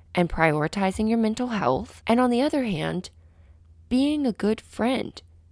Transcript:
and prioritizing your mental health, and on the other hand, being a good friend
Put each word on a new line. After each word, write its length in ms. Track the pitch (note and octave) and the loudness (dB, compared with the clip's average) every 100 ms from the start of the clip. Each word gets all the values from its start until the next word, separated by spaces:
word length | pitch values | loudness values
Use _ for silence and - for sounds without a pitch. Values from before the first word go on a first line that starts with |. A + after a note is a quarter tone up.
| - | -6
and 160 | F3+ E3+ | 0 0
prioritizing 760 | - D#3+ D3+ D#3+ G3+ F#3+ F#3 A3 | 2 2 2 0 0 -2 0 0
your 100 | A#3 | 2
mental 300 | A3 A3+ B3 | 0 -2 -4
health, 540 | G#3+ C3 C3 - - - | -2 0 0 -4 -10 0
and 140 | A#3 | 2
on 100 | B3 | 4
the 100 | A#3+ | 2
other 240 | D4 D4 | 2 0
hand, 460 | A#3 D#3+ D#3+ E3+ - - - - - - - - - | -2 -2 -2 -6 -8 -20 -20 -20 -20 -20 -20 -20 -4
being 380 | B3+ C#4+ D4+ C4 | 0 0 0 -2
a 60 | |
good 280 | - G3+ A3 | 0 -2 -2
friend 600 | - - A#3 A#3+ - - - - - | -6 -4 -2 -2 -6 -12 -20 -20 -20